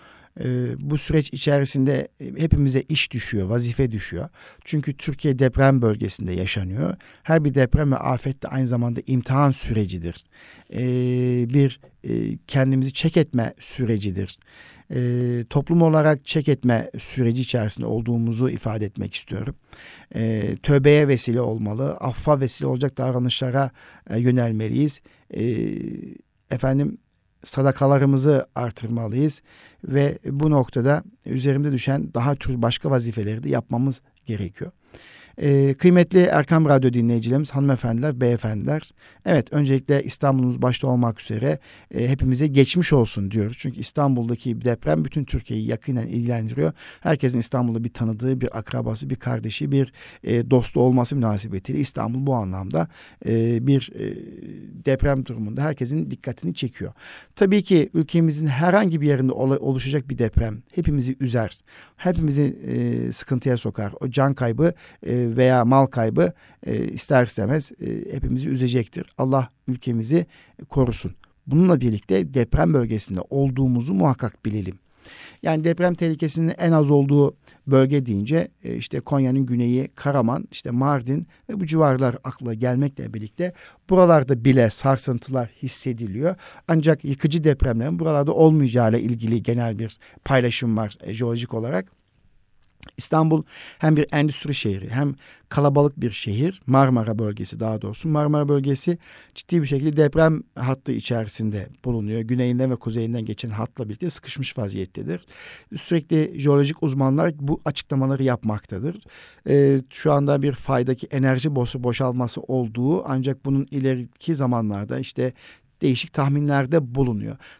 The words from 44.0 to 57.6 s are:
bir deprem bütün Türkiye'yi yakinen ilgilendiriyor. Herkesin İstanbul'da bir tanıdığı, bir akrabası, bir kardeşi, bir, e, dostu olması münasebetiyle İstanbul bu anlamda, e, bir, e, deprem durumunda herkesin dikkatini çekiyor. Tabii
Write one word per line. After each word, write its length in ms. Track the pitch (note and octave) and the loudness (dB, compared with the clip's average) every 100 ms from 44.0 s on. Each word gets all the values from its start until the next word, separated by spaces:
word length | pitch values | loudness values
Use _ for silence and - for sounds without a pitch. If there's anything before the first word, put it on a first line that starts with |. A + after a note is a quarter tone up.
| C#3+ B2 A#2 A#2 B2+ A2+ | 0 0 -2 -4 -4 -4
bir 60 | A#2+ | -2
deprem 400 | A2+ D3 D#3+ D3 | -2 0 0 0
bütün 200 | D3+ C3 | -4 -4
Türkiye'yi 420 | A#2+ - A2 A2 | -6 -4 -6 -4
yakinen 400 | A#2 - B2 A2 | -4 -4 -4 -4
ilgilendiriyor. 680 | A#2+ A#2 A#2 A2 B2 D#3+ - - - | -4 -2 -2 -4 -2 -2 -4 -14 -6
Herkesin 380 | D#3+ D3 B2+ B2 | -2 0 0 0
İstanbul'da 440 | - C3 A#2+ A2+ | -2 -2 -2 -2
bir 100 | A#2 | -4
tanıdığı, 480 | - A2+ G#2+ C3 B2+ | -4 -4 -2 -2 -2
bir 160 | A#2+ A2+ | -4 -6
akrabası, 520 | - B2 A#2 A2 C#3 | -6 -6 -4 -6 -6
bir 60 | B2+ | -6
kardeşi, 560 | B2 A#2+ A2 - D3 | -6 -6 -6 -6 -2
bir, 220 | C#3 C3 - - - | 0 0 -6 -20 -10
e, 280 | - A#2+ A#2+ | -2 -2 2
dostu 280 | B2+ A#2 C#3 | 2 2 2
olması 340 | B2+ B2+ A#2+ C#3 | 4 4 2 0
münasebetiyle 640 | A2+ G#2 G#2+ G2 - C#3+ | 0 -2 -4 -8 -6 -4
İstanbul 480 | C#3 - A2 B2+ C#3 | -4 -4 -4 -2 -2
bu 80 | B2 | -2
anlamda, 520 | F#2+ F#2+ F#2+ D#3+ E3 - - - - | -2 -6 -4 -2 -2 -6 -20 -10 -2
e, 420 | A2+ A#2 A#2 C3 | 0 2 0 2
bir, 240 | C3+ - G#2 | 2 0 -8
e, 200 | G#1 - - - - - - - C#3 | -8 -10 -14 -16 -16 -16 -18 -6 -2
deprem 400 | C3+ C#3+ C3+ B2+ | 0 2 0 -4
durumunda 360 | A2+ G#2+ B2+ | -6 -6 -4
herkesin 500 | D3+ D3 B2 D3+ C#3+ | -4 -4 -4 -4 -4
dikkatini 420 | B2 - - - | -8 -10 -8 -8
çekiyor. 400 | - B2 - - - - - - - | -6 -8 -8 -12 -12 -20 -20 -20 0
Tabii 280 | G3+ G3+ | 2 4